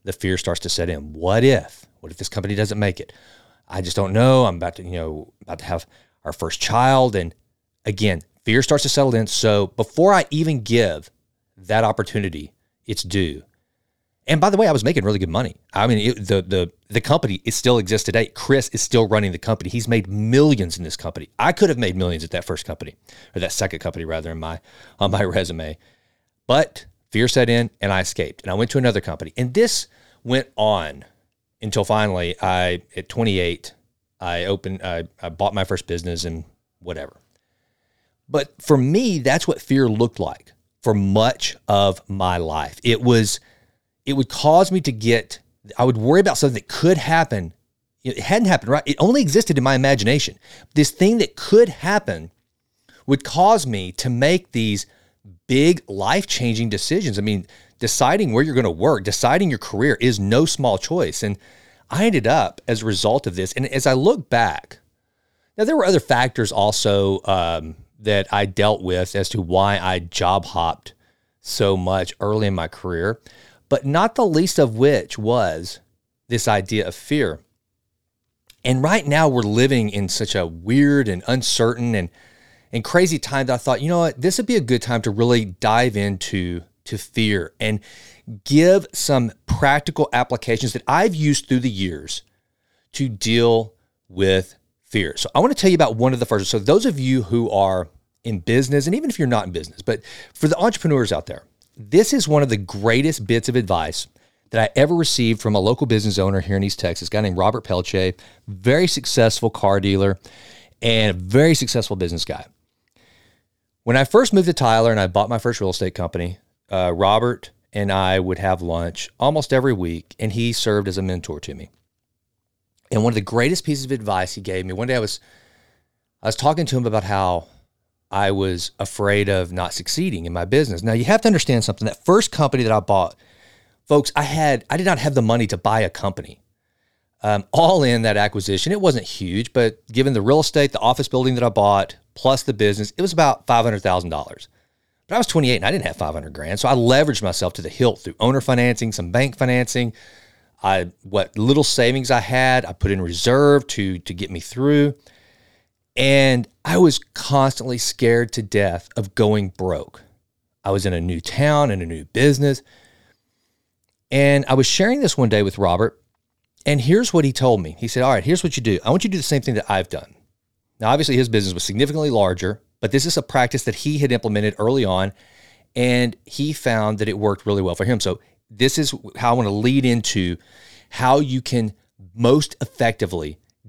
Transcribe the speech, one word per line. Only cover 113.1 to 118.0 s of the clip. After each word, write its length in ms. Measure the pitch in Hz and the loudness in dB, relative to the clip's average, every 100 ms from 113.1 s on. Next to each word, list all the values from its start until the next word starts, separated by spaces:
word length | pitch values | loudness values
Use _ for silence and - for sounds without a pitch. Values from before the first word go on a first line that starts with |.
| _ _ _ _ _ _ _ 117 | _ _ _ _ _ _ _ 0
When 80 | 131 | 2
I 80 | |
first 300 | 135 220 254 | 4 4 6
moved 140 | 196 175 | 4 2
to 60 | |
Tyler 380 | 160 123 113 117 | 2 2 4 4
and 80 | 107 | 2
I 80 | 92 | 2
bought 220 | 101 104 | 0 0
my 100 | 117 | -2
first 220 | 120 120 | -2 -2
real 80 | 95 | -4
estate 260 | 90 95 - | -2 -6 -4
company, 440 | 87 87 87 90 _ _ _ | -6 -6 -8 -10 _ _ _
uh, 220 | 95 90 | -2 -2
Robert 580 | 87 98 110 120 120 - _ _ | 2 2 2 0 -4 -12 _ _
and 180 | 104 101 | -6 -2
I 300 | 95 | 0